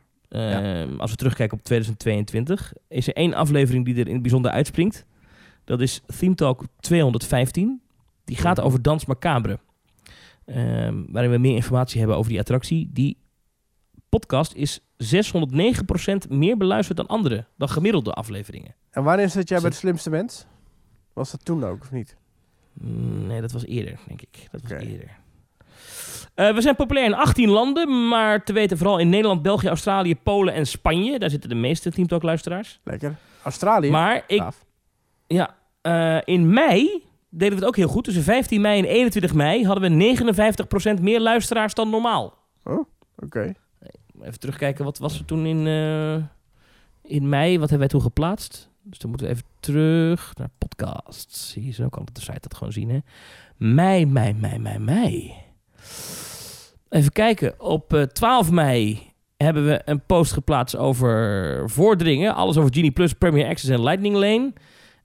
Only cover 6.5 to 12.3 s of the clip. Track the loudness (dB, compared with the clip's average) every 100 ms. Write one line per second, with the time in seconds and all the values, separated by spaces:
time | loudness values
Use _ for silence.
6.5 | 0 -6 _ 0 2 4 0 0 0 0
7.5 | 0 -2 -4 _ _ _ _ -12 -2 0
8.5 | 2 2 2 2 0 -2 -2 0 0 0
9.5 | -6 _ _ _ _ -20 -20 -20 _ -10
10.5 | -4 -2 -2 -4 -6 -6 -2 0 2 2
11.5 | 2 0 0 0 0 0 0 0